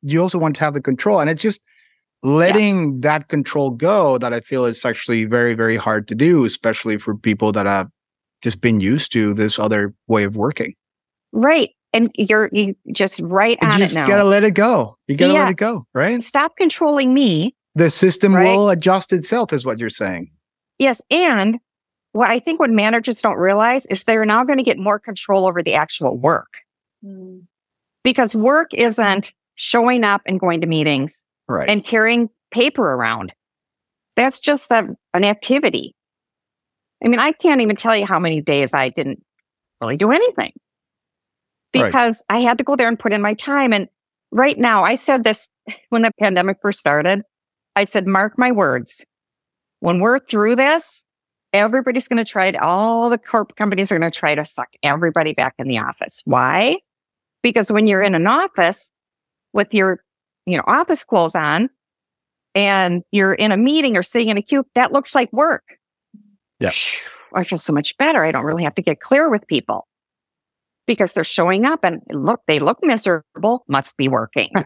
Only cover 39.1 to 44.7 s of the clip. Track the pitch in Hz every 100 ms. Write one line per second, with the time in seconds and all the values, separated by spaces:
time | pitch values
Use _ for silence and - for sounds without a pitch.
39.1 | - _ _ _ _ _ _ 117 151 208
40.1 | 311 480 - - - _ _ _ _ _
41.1 | _ _ _ _ _ _ 262 240 269 233
42.1 | 220 - 226 240 240 277 269 233 226 220
43.1 | 208 208 214 - 285 254 208 - _ _
44.1 | _ _ 214 269 - 240